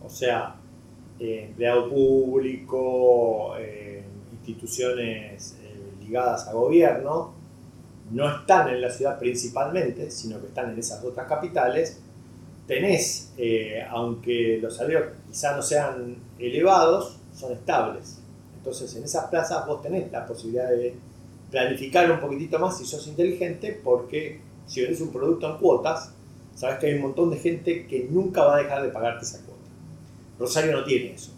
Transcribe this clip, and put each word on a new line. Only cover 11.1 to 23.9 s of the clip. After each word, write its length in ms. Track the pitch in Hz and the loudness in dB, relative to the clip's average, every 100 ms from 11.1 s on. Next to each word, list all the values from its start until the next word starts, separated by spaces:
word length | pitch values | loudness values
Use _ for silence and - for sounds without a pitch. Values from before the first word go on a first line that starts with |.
| 123 127 | -8 -4
capitales, 760 | 151 170 156 123 139 165 - - - - - - - - | -4 -2 0 2 2 -2 -4 -20 -20 -20 -20 -20 -20 -6
tenés, 680 | 131 202 175 - - - - | 0 2 2 2 -4 -12 -4
eh, 460 | 117 113 107 107 117 | 0 0 0 -8 -6
aunque 680 | 117 120 117 120 120 117 110 | -4 -4 -4 -2 2 2 2
los 160 | 113 - | -2 -4
salarios 260 | 135 160 - - - | 0 0 0 -8 -14
quizá 280 | - 143 143 | -4 -2 -2
no 60 | |
sean 540 | 139 147 139 127 120 120 - - | 2 2 0 -4 -10 -12 -16 -8
elevados, 800 | 123 143 180 185 160 190 - - - | -4 2 6 8 8 4 0 -12 -20
son 180 | - 131 | -12 -10
estables. 680 | 120 - 151 110 - - - - - - - | -8 0 0 0 -6 -14 -20 -20 -20 -20 -14
Entonces 380 | 131 120 120 117 | -10 -10 -10 -10
en 80 | |
esas 220 | 143 165 - | -6 -4 0
plazas 420 | 170 - 160 - | 0 0 -2 -4
vos 140 | 147 | -6
tenés 300 | 147 185 - | -4 -4 -4
la 140 | 117 117 | -8 -8
posibilidad 440 | 117 113 120 127 | -10 -4 -4 0
de 260 | 123 123 - - - - - - | 0 0 -6 -18 -20 -20 -20 -6
planificar 580 | 131 127 131 135 175 170 | -2 0 -2 2 4 6
un 100 | 156 | 4
poquitito 380 | 143 139 156 160 | 0 -4 -2 0
más 180 | 185 185 | 0 -2
si 80 | 120 | -8
sos 200 | 151 147 | -10 -10
inteligente, 720 | 147 175 175 175 - 214 - | 0 0 2 -4 -4 -8 -6
porque 560 | 127 | 2